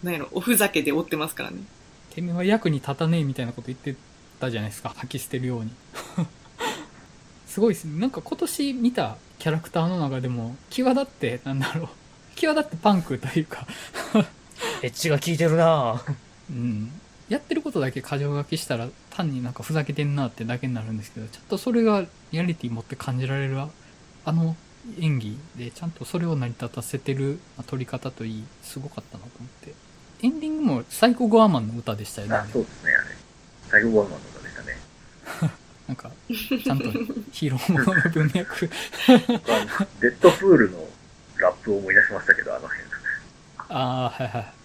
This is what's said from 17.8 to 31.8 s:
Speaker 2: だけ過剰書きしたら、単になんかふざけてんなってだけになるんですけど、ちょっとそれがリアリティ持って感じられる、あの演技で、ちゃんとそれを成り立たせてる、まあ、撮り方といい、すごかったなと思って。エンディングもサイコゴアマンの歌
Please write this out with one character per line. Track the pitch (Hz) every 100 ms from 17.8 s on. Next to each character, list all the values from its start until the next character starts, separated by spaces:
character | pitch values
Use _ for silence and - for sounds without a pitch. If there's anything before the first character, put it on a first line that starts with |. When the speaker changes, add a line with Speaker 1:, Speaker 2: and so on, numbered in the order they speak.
Speaker 2:
だ | 131
け | 131
過 | - 139
剰 | 143 143
書 |
き | 143 160
し | -
た | 120
ら、 | 120 - -
単 | - 170
に | 131
な | 123
ん |
か | 127
ふ | -
ざ | 156
け | 143
て | 147
ん | 143 143
な | 127
っ |
て | -
だ | 113 120
け | 135
に |
な | 120
る | 110
ん | 110
で |
す | 104
け | -
ど、 | 107
ち | -
ょ |
っ | -
と | 190
そ | -
れ | 233
が | 226 208 175 - -
リ | 160
ア |
リ | 175
テ | 165 120
ィ |
持 | 113
っ |
て | - 127
感 | - 127
じ | 131
ら | 135
れ | 135
る、 | 135 147 - - - - -
あ | -
の | 165 160 165 - - 240 190
演 | 160 135
技 | 107 113 156 147
で、 | 120
ち | -
ゃ | 170
ん |
と | -
そ | 127 175
れ | 170
を | 151
成 | 120
り | 120
立 | 117
た | -
せ | - 135
て | -
る、 | 135 139 156 - -
ま | 127
あ、 |
撮 | 131
り | 123
方 | 127 131
と | -
い | 113
い、 | 110 120 -
す | - -
ご | 143
か | -
っ | -
た | -
な |
と | 120 -
思 | 123
っ | -
て。 | - 147 - - - -
エ | 240
ン | 311
デ | 311
ィ |
ン | 311
グ |
も | 277 131 120
サ | - 233
イ |
コ | 240 240
ゴ | 220
ア | 220
マ | 147
ン | 107
の |
歌 | 117